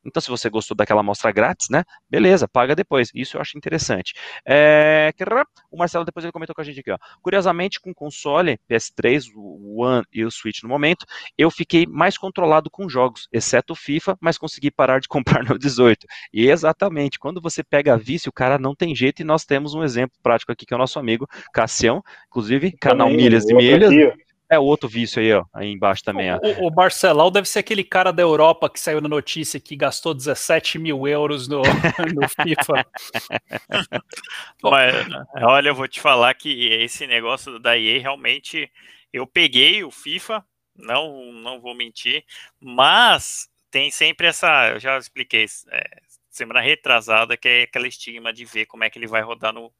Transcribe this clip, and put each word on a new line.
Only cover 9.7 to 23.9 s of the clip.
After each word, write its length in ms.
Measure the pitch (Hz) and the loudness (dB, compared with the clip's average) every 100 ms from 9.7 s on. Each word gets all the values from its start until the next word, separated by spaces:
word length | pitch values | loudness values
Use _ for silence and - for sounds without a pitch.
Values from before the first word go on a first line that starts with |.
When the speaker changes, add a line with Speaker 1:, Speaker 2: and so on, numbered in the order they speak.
| 110 | -4
Speaker 1:
One 240 | 123 127 - | 0 0 -2
e 120 | - | -6
o 60 | 113 | -8
Switch 300 | - 113 - | -8 -12 -10
no 40 | 113 | -8
momento, 380 | 143 147 175 - - - - | -2 0 -2 -6 -18 -10 0
eu 140 | 160 | 0
fiquei 340 | - 170 165 170 | 0 0 0 0
mais 320 | 143 180 - | 0 0 0
controlado 500 | 190 190 170 156 156 | -8 -2 2 2 0
com 200 | - 190 | -10 -6
jogos, 400 | 127 127 113 - | -2 -2 -4 -8
exceto 420 | 117 - 123 - | -6 0 -2 -2
o 20 | 165 | -10
fifa, 420 | - 147 - 190 | -6 -4 -4 -4
mas 160 | 165 165 | -4 -4
consegui 360 | 160 - 139 | -8 -6 -4
parar 280 | - 131 131 | 0 0 0
de 60 | - 147 | -2 -4
<laughs> 160 | 127 127 | 0 0
comprar 40 | |
no 120 | 120 110 | 0 -2
dezoito." 480 | 139 123 123 107 - - - | -2 4 6 4 -2 -20 -8
E 160 | 107 123 | 2 4
exatamente, 680 | 165 160 160 196 156 139 - | 4 2 0 -2 -2 -4 -6
quando 240 | 139 185 | -10 -8
você 220 | 165 - | -10 -10
pega 340 | 156 147 147 117 | -2 0 4 2
vício, 320 | 110 139 - | 0 -6 -6
o 40 | |
cara 260 | - 127 139 | -2 0 0
não 160 | 131 | -2
tem 180 | 143 175 | -4 -4
jeito, 280 | 131 131 - | 0 -2 -2
e 40 | |
nós 200 | 156 156 | -2 -2
temos 280 | - 139 147 | 0 -4 -2
um 120 | 156 | -4
exemplo 340 | 156 120 127 _ | -4 -2 -4 _
prático 300 | 127 117 - | 0 0 -2
aqui, 160 | 120 - | -12 -6
que 80 | |
é 20 | 120 | -4
o 40 | |
nosso 180 | 127 156 | -4 -4
amigo 300 | 123 113 135 - - | -4 -4 -4 -14 -6
Cassião, 500 | - 113 - 117 131 - - _ | -2 -2 0 0 0 -4 -20 _
inclusive, 460 | 127 107 135 175 | -6 -2 -2 -2
canal 340 | - - 123 117 | -2 2 4 4
Speaker 2:
Também, 160 | 120 | 4
Speaker 1:
Milhas 220 | 123 113 107 | 6 6 6
e 60 | |
Speaker 2:
outro 140 | 120 123 | 6 8
Speaker 1:
Milhas. 240 | 160 208 | 8 8